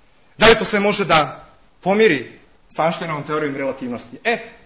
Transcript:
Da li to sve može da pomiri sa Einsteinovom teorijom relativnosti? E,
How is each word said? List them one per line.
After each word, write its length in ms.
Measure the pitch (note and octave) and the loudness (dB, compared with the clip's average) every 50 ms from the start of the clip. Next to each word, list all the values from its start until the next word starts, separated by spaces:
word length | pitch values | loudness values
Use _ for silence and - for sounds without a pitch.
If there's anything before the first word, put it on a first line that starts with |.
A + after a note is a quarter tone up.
| _ _ _ _ _ _ _ | _ _ _ _ _ _ _
Da 100 | - G#3 | 4 6
li 100 | A3 A3 | 6 6
to 80 | A3 F#3+ | 6 2
sve 140 | - G#3+ G3+ | -2 -2 0
može 260 | G3+ G#3 G3 - G3 | 0 0 0 0 0
da 400 | D#3 E3+ D#3 D3 C#3 - - - - _ _ _ _ _ _ | 2 2 2 2 0 -4 -12 -20 -20 _ _ _ _ _ _
pomiri 580 | - F3+ G3 G#3+ A3 G#3 D3+ C3 A#2 - - - - _ _ _ _ - | -2 0 2 4 4 4 2 0 -4 -10 -18 -20 -20 _ _ _ _ -8
sa 160 | - - D#3 | -4 -2 -2
Einsteinovom 380 | E3 - - F3+ E3 D#3 D3 C3+ | -2 -2 -4 -6 -8 -8 -8 -6
teorijom 320 | D3+ D3+ D3+ D#3 C#3+ C3+ | -6 -4 -4 -4 -4 -6
relativnosti? 640 | C#3+ C#3 C3+ B2+ - B2+ B2 A#2+ A2+ - - B2+ - - | -6 -6 -6 -6 -8 -8 -10 -10 -10 -12 -16 -18 -6 -4
E, 140 | A3 A#3 - - - - - - | -2 -2 -2 -6 -12 -20 -20 -14